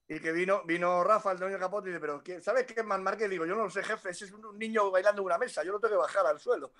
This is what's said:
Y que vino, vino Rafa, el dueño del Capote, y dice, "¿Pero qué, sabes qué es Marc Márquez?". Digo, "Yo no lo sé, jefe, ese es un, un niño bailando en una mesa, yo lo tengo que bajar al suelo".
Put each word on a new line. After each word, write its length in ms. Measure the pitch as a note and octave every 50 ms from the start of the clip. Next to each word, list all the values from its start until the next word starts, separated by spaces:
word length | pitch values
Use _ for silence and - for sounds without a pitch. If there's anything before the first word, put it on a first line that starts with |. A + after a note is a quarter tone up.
| _ -
Y 120 | D#3 D#3
que 100 | D#3+ D#3+
vino, 320 | E3 E3+ F#3 F3+ G3 G3+ F3
vino 400 | E3 E3 F3 F3 F3 F3+ F3+ G#3
Rafa, 300 | - A3 G#3 G#3+ G3 F#3
el 40 |
dueño 180 | F3+ F#3 F#3+ G3
del 60 | F#3
Capote, 280 | F#3 F#3 F#3+ G#3 F#3+ F#3
y 20 |
dice, 80 | F3 E3
"¿Pero 240 | D3+ D3 D3 C#3+ -
qué, 160 | F3+ F3+ E3+
sabes 260 | - G3 A#3 B3+ B3
qué 140 | B3 A3+ A3+
es 60 | A3
Marc 180 | G#3+ G3 F#3+ F#3+
Márquez?". 260 | F#3+ G#3 G#3 A3 G3+
Digo, 160 | F#3+ E3+ D#3+
"Yo 100 | E3 F#3+
no 100 | A3+ A3
lo 40 | F#3
sé, 140 | E3+ G3 F#3
jefe, 280 | - G#3+ G#3+ - F#3+
ese 120 | F3 - G#3
es 80 | F#3
un, 140 | G3 G#3+ A3
un 120 | G#3+ G3+
niño 320 | G#3 A3 A3 A3+ G#3+ G3+ G3
bailando 320 | F#3 F#3 F#3 G#3 G#3 G3+
en 40 | G3
una 120 | F#3 E3+
mesa, 280 | E3+ B3 A#3 - - D3+
yo 80 | F3 G3+
lo 80 | G#3
tengo 140 | A3 A3 G#3
que 40 | F3+
bajar 260 | D#3 C#3+ - G3 F#3
al 140 | D#3+ D3 D3
suelo". 320 | - - A#3+ E3 C#3 C3 _